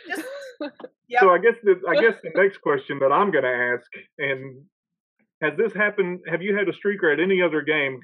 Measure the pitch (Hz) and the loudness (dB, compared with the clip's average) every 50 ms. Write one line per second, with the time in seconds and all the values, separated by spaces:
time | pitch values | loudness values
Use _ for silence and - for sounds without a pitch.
0 | - 330 370 320 320 523 554 571 554 508 480 - 302 285 _ - - - _ _ | -14 -12 -12 -10 -10 -12 -14 -16 -16 -18 -14 -12 -14 -14 _ -16 -20 -20 _ _
1 | _ - 240 247 196 185 175 175 196 233 226 - 214 202 180 160 160 175 185 196 | _ -2 2 4 6 6 6 6 4 2 2 2 2 2 2 2 2 0 2 4
2 | 220 226 - - - 165 160 175 202 196 196 - - 160 143 135 - - 143 139 | 4 2 2 0 -10 -4 0 2 2 2 0 -2 -2 -2 -2 -2 -2 -6 -4 0
3 | 135 135 143 175 208 196 160 139 127 127 123 120 123 123 120 120 - _ - - | 2 2 4 2 2 2 0 0 0 0 -2 0 -2 -2 -2 -4 -6 _ -20 -20
4 | - _ _ - 143 139 135 131 135 135 127 135 151 _ _ _ _ _ _ _ | -20 _ _ -8 -6 -6 -6 -6 -8 -16 -20 -20 -20 _ _ _ _ _ _ _
5 | _ _ _ _ _ _ _ - 160 151 147 170 226 202 - 196 214 208 202 202 | _ _ _ _ _ _ _ -6 -6 -4 -2 -2 -4 -2 0 -2 -2 -2 0 -2
6 | 190 180 180 180 - 160 165 165 180 208 196 208 196 170 - - - 202 208 196 | -4 -4 -4 -10 -8 -8 -6 -6 -4 -2 -2 -2 -2 -4 -4 -4 -4 -4 -2 0
7 | 185 156 147 151 175 190 190 185 180 165 151 151 143 151 156 151 139 135 131 127 | 0 0 2 2 0 0 2 2 2 0 0 -2 -2 -2 -2 -2 -2 -4 -6 -10